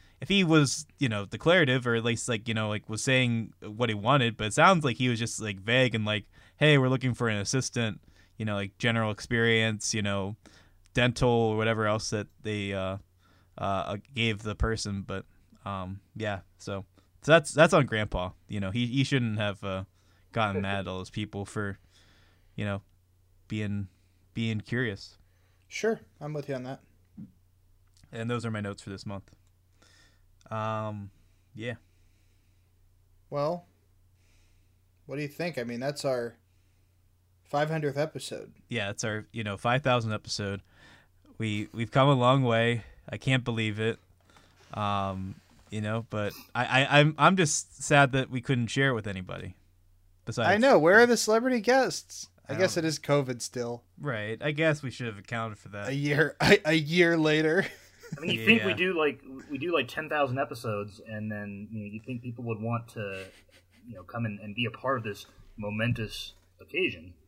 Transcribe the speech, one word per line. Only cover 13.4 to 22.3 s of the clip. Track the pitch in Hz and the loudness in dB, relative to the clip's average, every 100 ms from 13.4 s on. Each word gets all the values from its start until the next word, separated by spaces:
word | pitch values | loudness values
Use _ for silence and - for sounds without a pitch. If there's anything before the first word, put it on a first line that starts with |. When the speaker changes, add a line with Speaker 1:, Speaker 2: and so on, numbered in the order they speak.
| _ - | _ -8
Speaker 1:
uh, | 98 95 - 101 - | -4 -2 -4 -8 -8
gave | - 113 104 | -2 -2 -2
the | 110 | -6
person. | 101 113 110 104 98 | -2 -2 -2 -4 -6
But, | 95 98 - _ _ _ | -6 -8 -10 _ _ _
um, | 98 98 92 98 - | -10 -10 -10 -12 -16
yeah, | - 107 98 - _ | -10 -6 -6 -10 _
so, | - 98 - _ _ _ | -10 -10 -10 _ _ _
so | - | 4
that's, | 160 156 | 4 4
that's | 139 170 | 4 6
on | 185 127 | 6 4
Grandpa. | 110 107 92 92 - - | 0 -2 -4 -6 -8 -10
You | 107 | -6
know, | 95 | -4
he, | 107 120 | -2 -2
he | 135 | 0
shouldn't | 127 135 120 107 | 2 2 0 -2
have, | 104 95 | -4 -4
uh, | 101 95 92 _ _ _ _ | -6 -6 -8 _ _ _ _
gotten | - 107 98 | -2 0 0
mad | 98 101 | -2 -4
at | 92 | -4
all | 92 | -8
those | 92 | -8
people | - 104 101 | -8 -6 -8
for, | 98 107 101 98 _ _ _ _ _ | -8 -6 -6 -8 _ _ _ _ _